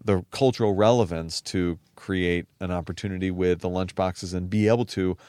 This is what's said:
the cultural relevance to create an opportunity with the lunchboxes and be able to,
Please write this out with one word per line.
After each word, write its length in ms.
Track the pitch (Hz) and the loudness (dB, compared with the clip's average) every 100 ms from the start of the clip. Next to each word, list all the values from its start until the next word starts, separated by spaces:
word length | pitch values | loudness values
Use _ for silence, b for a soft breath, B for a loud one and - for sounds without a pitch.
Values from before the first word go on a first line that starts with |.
the 200 | 107 95 - | 0 0 -2
cultural 420 | - 131 120 107 | 0 2 2 0
relevance 680 | 95 107 123 95 82 82 - | 4 4 4 2 -2 -6 -8
to 360 | - 95 87 85 _ | -6 -2 -2 -4 _
create 520 | - - 92 87 87 82 - | -14 -4 -2 0 0 -4 -10
an 100 | 92 | -6
opportunity 580 | 90 82 85 101 92 95 | -6 -6 -8 -6 -4 -2
with 300 | 90 90 87 | 0 0 0
the 80 | 90 | -2
lunchboxes 640 | 90 92 - 92 - 90 | -4 -4 -2 -4 -4 -6
and 160 | 90 90 | -6 -2
be 160 | 104 104 | 2 4
able 160 | 117 113 | 4 2
to, 300 | - 92 90 | 0 -2 -2